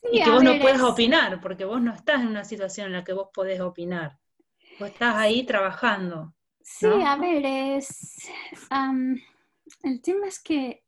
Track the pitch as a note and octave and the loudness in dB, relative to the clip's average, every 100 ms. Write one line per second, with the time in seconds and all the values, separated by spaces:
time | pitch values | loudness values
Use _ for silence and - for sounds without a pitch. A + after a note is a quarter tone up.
0 | A#4+ G#4+ E4 A#3 C4 C#4+ C4+ C4+ B3+ A#3 | 2 4 6 8 8 8 6 6 4 4
1 | A#3 D#4+ A#3 F#3 F#3 F#3+ F#3+ A#3+ A#3+ A3+ | 4 4 2 -2 -10 -8 -6 -2 -2 -4
2 | - D4 A#3+ G#3+ G3 G#3 F#3+ F#3+ G3+ F3+ | -2 0 0 -4 -8 -8 -8 -8 -8 -8
3 | F3+ F#3+ F#3+ - F#3+ F#3 F3+ F3 F3 F3+ | -6 -8 -8 -6 -6 -4 -6 -8 -8 -6
4 | D#3 - _ _ _ _ _ - G3+ G3 | -8 -12 _ _ _ _ _ -14 -14 -4
5 | A#3+ G#3+ G#3+ A#3 B3 A3 F#3+ F#3 B3 G3+ | -2 2 2 0 0 -2 -2 0 -2 -2
6 | F#3 E3 D#3+ _ _ _ - - G#4+ G#4+ | -4 -8 -14 _ _ _ -20 -2 2 4
7 | D#4+ C#4+ F4+ D#4+ C#4 C4+ C4+ C#4 C#4 - | 2 0 0 0 0 -2 -2 -4 -6 -14
8 | - - - - - - - C4+ C4+ C4 | -18 -18 -18 -18 -18 -20 -6 -4 -2 -2
9 | B3+ C4 - _ _ _ _ _ - B3+ | -2 -4 -8 _ _ _ _ _ -6 -4
10 | - G4 G4+ - - D4+ C4 - | -2 -2 -4 -8 -6 -4 -4 -10